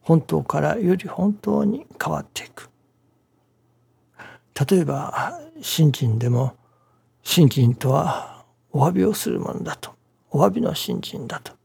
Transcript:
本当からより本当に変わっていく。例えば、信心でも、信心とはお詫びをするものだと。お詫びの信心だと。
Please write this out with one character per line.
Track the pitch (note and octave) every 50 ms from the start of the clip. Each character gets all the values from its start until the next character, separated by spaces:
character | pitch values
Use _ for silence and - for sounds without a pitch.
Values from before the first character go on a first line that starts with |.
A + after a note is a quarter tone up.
本 | _ - E3 D#3+
当 | - - E3 - C3+
か | - - D3+
ら | D3 D3 D#3
よ | A#3 G3 F3 F#3
り | F3+ -
本 | F3+ - - F3+ G#3 G#3
当 | G#3 - G#3 G#3 G#3+ G#3
に | G3+ A3+ C#4+ D#4+ _ - - -
変 | - D#2
わ | D2
っ | - _
て | _ - -
い | -
く。 | _ - - - _ _ _ _ _ _ _ _ _ _ _ _ _ _ _ _ _ _ _ _ _ _ _ _ _ _ _ _ _ - - - - _ _ _ _ - C#3+ -
例 | G3 F#3
え | D#3+
ば、 | C#3 C#3 C#3 - - - - - - - - - D#4+ E4 D#4
信 | A#3+ - - - D#3+ D3 C3
心 | - C3+ A#2 A2 A2+
で | A#2+ A#2+
も、 | A#2+ A#2+ B2 B2+ - _ _ _ _ _ _ _ _ _ _ _ _ _ _
信 | - - F3 D#3+ B2+
心 | - C#3 B2 A#2 B2
と | - - B2+
は | C3 D3+ D#3+ E3+ - - - - - - - _ _ _ _ _
お | - C#3 C3+
詫 | E3+
び | F3+ F#3+ -
を | - -
す | - - -
る | - -
も | - - -
の | - -
だ | D#3+ -
と。 | - - - - _ _ _ _ _ _ _
お | - C#3 E3
詫 | G3+
び | F#3+ A#3
の | - - D#3+
信 | - - - - -
心 | - - - - -
だ | - - -
と。 | _ - - _